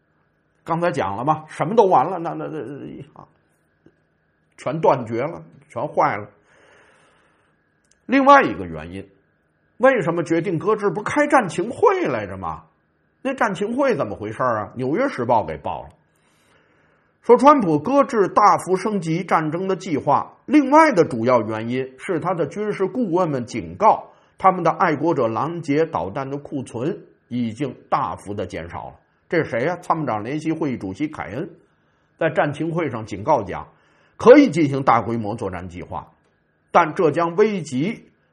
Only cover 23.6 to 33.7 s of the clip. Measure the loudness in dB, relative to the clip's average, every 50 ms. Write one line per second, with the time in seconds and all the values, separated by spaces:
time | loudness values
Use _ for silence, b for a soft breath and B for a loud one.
23.6 | -10 -10 -6 2 4 4 4 2 0 b b b b b b b 2 2 2 4
24.6 | 0 -2 0 2 0 0 0 0 0 0 0 2 0 0 0 -2 -4 -4 -6 -8
25.6 | -4 -2 0 0 0 0 -2 -6 -6 -6 -6 -8 -8 -8 -8 -10 -10 -10 -10 -10
26.6 | -10 -8 -8 -6 -6 -6 -6 -8 -12 _ _ _ _ _ -6 -4 -4 -4 -4 -6
27.6 | -6 -8 -8 -12 -8 _ -2 -2 -2 -4 -6 -10 -10 -10 -8 -8 -8 -8 -8 -12
28.6 | -12 -10 -12 -12 -14 -14 -18 _ _ _ _ _ _ _ -2 -2 -2 0 -2 -2
29.6 | -2 -2 -4 -6 -4 -4 -4 -2 -2 -4 -4 -4 -4 -6 -8 -6 -4 -4 -4 -2
30.6 | -2 -4 -4 -6 -6 -8 -6 -6 -6 -8 -6 -10 -12 -10 -8 -10 -10 -10 -12 _
31.6 | _ _ _ _ _ _ _ _ _ _ _ _ -4 -2 0 0 0 0 0 -4
32.6 | -6 -4 -4 -2 -4 -4 -4 -8 -10 -10 -10 -8 -2 0 0 0 0 -4 -8 -10
33.6 | -10 -14